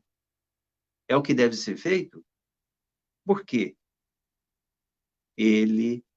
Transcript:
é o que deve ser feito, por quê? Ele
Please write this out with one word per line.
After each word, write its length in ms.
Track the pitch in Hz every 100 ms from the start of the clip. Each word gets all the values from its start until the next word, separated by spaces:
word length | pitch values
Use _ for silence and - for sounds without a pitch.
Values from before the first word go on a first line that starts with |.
| _ _ _ _ _ _ _ _ _ _ -
é 80 | 135
o 60 |
que 120 | 139
deve 220 | 127 120 110
ser 220 | - -
feito, 440 | 170 185 - 165 - _ _ _ _ _ _ _ _ _ -
por 200 | 196 -
quê? 320 | 117 95 - _ _ _ _ _ _ _ _ _ _ _ _ _ _ _ -
Ele 640 | 113 107 110 110 117 120 -